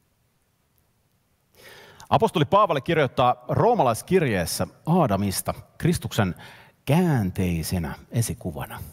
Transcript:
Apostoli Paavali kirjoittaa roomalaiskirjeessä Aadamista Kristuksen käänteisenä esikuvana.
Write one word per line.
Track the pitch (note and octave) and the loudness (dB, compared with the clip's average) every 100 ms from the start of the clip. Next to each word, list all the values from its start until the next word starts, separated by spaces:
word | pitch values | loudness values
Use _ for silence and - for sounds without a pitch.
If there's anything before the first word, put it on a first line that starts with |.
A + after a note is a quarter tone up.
| _ _ _ _ _ _ _ _ _ _ _ _ _ _ _ _ - - - - - | _ _ _ _ _ _ _ _ _ _ _ _ _ _ _ _ -20 -20 -20 -16 -2
Apostoli | D3 A3 F3+ C#3+ | 0 2 0 2
Paavali | G3+ G3 D3 | 4 4 0
kirjoittaa | - D#3 C3+ - B2 - - | 0 0 0 2 2 0 -2
roomalaiskirjeessä | C#3 G#3 A3 C3 A2 - F3+ C#3+ F#2+ E2 - F2 _ - | 0 2 4 2 0 0 0 2 0 -2 -4 -6 _ 0
Aadamista | F3+ C3 G2 G2+ F#2 - - - - | 2 2 2 -2 -4 -6 -10 -12 -4
Kristuksen | D#3 E3 - - F#2+ - - - - _ - | -2 -2 -4 -2 -2 -2 -14 -20 -20 _ 0
käänteisenä | D#3+ F3+ C3 F#2 F#2+ F2+ E2 - F#2+ D2+ - - | 2 2 0 -2 -2 -2 -2 -4 -4 -4 -10 -6
esikuvana. | A#2+ - E2 F#2 - - - - | -4 -4 -6 -10 -10 -12 -14 -18